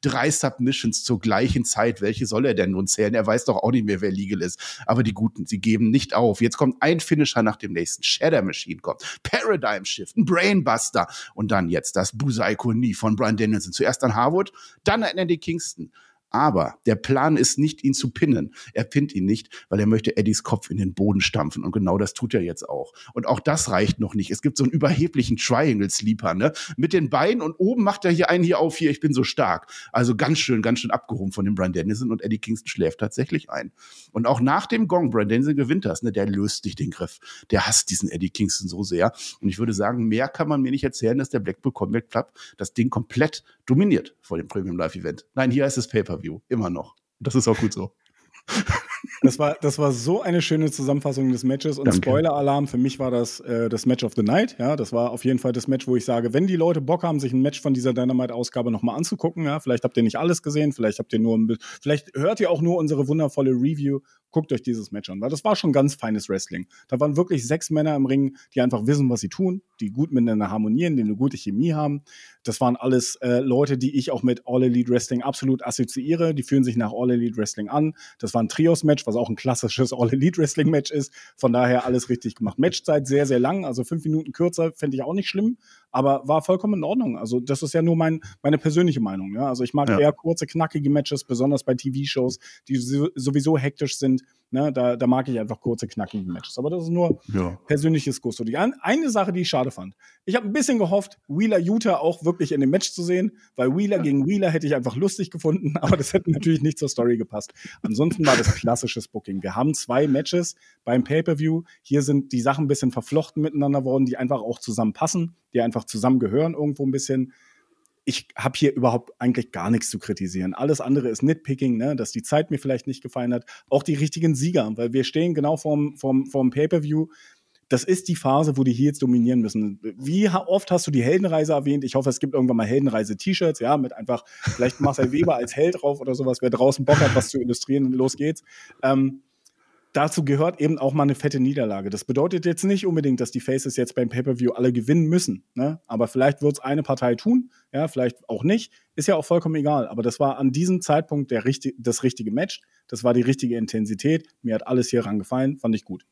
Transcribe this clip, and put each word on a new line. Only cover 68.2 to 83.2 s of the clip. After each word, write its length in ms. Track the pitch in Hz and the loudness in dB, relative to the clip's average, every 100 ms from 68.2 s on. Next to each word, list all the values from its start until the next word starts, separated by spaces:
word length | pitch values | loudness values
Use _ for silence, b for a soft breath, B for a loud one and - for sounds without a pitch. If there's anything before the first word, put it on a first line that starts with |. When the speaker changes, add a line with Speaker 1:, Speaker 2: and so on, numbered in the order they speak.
| 139 135 B | 0 -4 B
Speaker 2:
die 80 | - | 0
einfach 240 | 123 120 110 | 2 2 2
wissen, 240 | 147 135 | 2 2
was 120 | 120 | 0
sie 80 | 98 | -4
tun, 320 | - 185 196 _ _ | -2 -2 -2 _ _
die 120 | 107 | -8
gut 200 | 113 160 | -4 0
miteinander 400 | 131 117 107 104 | 2 2 2 0
harmonieren, 460 | 107 107 120 175 139 | -2 0 0 2 0
die 60 | |
eine 120 | 107 104 | 0 0
gute 220 | 135 131 | -2 -2
Chemie 360 | - 101 170 | -6 0 0
haben. 300 | 156 147 143 B B B B | 0 -2 -4 B B B B
Das 180 | - 110 | -8 0
waren 140 | 127 123 | 0 2
alles, 400 | 127 127 120 - | 2 2 0 -6
äh, 220 | 123 123 | 0 0
Leute, 380 | 135 123 143 135 | 2 2 2 0
die 200 | 131 139 | 0 -2
ich 140 | 123 | -2
auch 120 | 127 | -2
mit 200 | 123 123 - | 0 -2 0
All 180 | 127 | 2
Elite 280 | 127 123 120 | 4 2 2
Wrestling 320 | 123 120 123 | 0 0 -4
absolut 420 | 131 131 135 131 - | -4 -4 -2 -2 -2
assoziiere. 720 | - 123 - 135 165 165 151 | -4 -4 -4 -2 0 0 -2
Die 80 | |
fühlen 200 | 120 139 | 0 2
sich 140 | 123 117 | 2 0
nach 140 | 107 | -2
All 160 | 107 127 | -2 0
Elite 280 | 120 117 107 | 2 0 -2
Wrestling 320 | 107 - 104 | -6 -6 -4
an. 260 | 143 156 - B _ | 0 -2 -4 B _
Das 140 | 110 | -4
war 100 | 120 | -2
ein 60 | 113 | -2
Trios-Match, 580 | - 165 165 151 147 - | 2 2 4 4 2 0
was 80 | 110 | -2
auch 140 | 120 | -2
ein 60 | 107 | -2
klassisches 560 | 131 120 110 - 131 | -2 -2 -2 0 -2
All 200 | 123 120 | 2 0
Elite 260 | 135 156 170 | 2 2 2
Wrestling-Match 520 | 147 - 151 156 143 | 0 2 2 2 0
ist. 200 | 151 135 B B _ | -4 -6 B B _
Von 160 | 131 | 0
daher 340 | 120 123 123 127 | 4 4 2 2
alles 240 | 123 - | -2 0
richtig 260 | 123 117 - | -4 -4 -6
gemacht. 240 | 107 - | -6 0
Matchzeit 480 | 165 175 - 151 131 | 0 0 0 0 2
sehr, 180 | 139 | 0